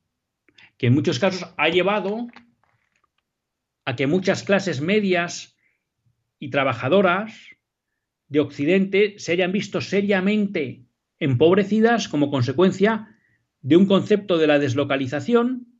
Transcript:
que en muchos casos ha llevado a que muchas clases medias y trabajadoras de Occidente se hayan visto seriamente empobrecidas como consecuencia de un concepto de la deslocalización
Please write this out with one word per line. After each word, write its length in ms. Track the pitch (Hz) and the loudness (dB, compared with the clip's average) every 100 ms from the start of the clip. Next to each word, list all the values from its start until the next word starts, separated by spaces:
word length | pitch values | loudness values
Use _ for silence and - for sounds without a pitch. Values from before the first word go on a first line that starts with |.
| _ _ _ _ _ _ - - | _ _ _ _ _ _ -20 -4
que 120 | 123 | 0
en 60 | |
muchos 260 | 143 175 139 | 2 0 0
casos 340 | 190 185 - - | -2 -2 -12 -4
ha 120 | 156 | 0
llevado 580 | 175 180 214 190 220 240 - _ _ _ _ _ _ _ _ _ _ _ _ _ _ | 2 0 -2 -4 -8 -10 -16 _ _ _ _ _ _ _ _ _ _ _ _ _ _
a 100 | - | -8
que 140 | 123 135 | -4 0
muchas 340 | 180 185 185 | 0 0 -4
clases 380 | - 196 185 135 | 0 0 0 -6
medias 760 | 156 214 196 175 170 - - _ _ _ _ _ _ _ _ - | -2 0 0 -2 -4 -10 -16 _ _ _ _ _ _ _ _ -18
y 100 | 139 | -6
trabajadoras 840 | 139 135 113 127 190 185 180 220 - - - _ _ _ _ _ _ - | -2 0 -2 0 2 4 0 -4 -14 -20 -20 _ _ _ _ _ _ -4
de 140 | 143 | -2
Occidente 760 | 143 - 143 190 190 190 208 - | -2 -2 0 2 2 0 0 -2
se 140 | - | -4
hayan 200 | 175 180 | -2 0
visto 280 | 190 - 180 | -2 -4 -6
seriamente 1040 | - 196 202 196 190 214 202 190 131 113 _ _ _ - | -4 -2 0 0 0 -2 -2 -4 -6 -10 _ _ _ -6
empobrecidas 880 | 151 127 160 190 196 214 226 233 - | -2 2 4 4 2 2 2 0 -2
como 220 | 147 143 | -2 -2
consecuencia 840 | 139 127 135 185 185 202 220 - _ _ _ _ _ | 0 -2 2 2 2 0 0 -8 _ _ _ _ _
de 160 | 131 170 | 2 4
un 100 | 196 | 6
concepto 520 | 190 - 208 202 170 | 2 2 -2 0 2
de 80 | 151 | 4
la 100 | 147 | 4
deslocalización 1080 | 143 127 143 139 131 147 - 233 240 262 - | 2 -2 -2 -2 -2 -6 0 0 0 -4 -12